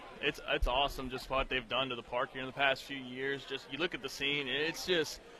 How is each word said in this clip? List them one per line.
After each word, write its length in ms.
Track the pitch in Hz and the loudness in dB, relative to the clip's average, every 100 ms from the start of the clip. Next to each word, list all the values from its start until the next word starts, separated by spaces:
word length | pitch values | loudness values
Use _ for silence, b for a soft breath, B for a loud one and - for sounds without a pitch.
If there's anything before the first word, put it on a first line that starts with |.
| - - | -4 -2
It's, 180 | 143 - 127 | 0 0 0
it's 140 | 151 131 | 2 4
awesome 420 | 127 139 139 131 | 4 4 0 -4
just 180 | 127 - | -4 0
what 220 | 135 135 | 0 2
they've 180 | 127 110 | 0 2
done 220 | 120 135 | 0 0
to 60 | 120 | -2
the 60 | |
park 280 | - 123 135 | -2 -2 0
here 80 | 135 | -4
in 60 | 131 | -4
the 60 | |
past 320 | 139 139 131 | 2 4 4
few 120 | - 139 | -2 -8
years. 480 | 127 127 135 139 123 | -6 -4 -2 -2 -4
Just, 200 | 135 - | -8 -4
you 60 | 139 | -2
look 180 | 180 | 0
at 80 | 143 | -2
the 60 | 131 | -6
scene, 400 | - 139 143 131 | -2 0 2 0
and 80 | 135 | 0
it's 300 | 160 160 - | 0 0 2
just, 340 | 175 147 - - | 4 2 -2 -12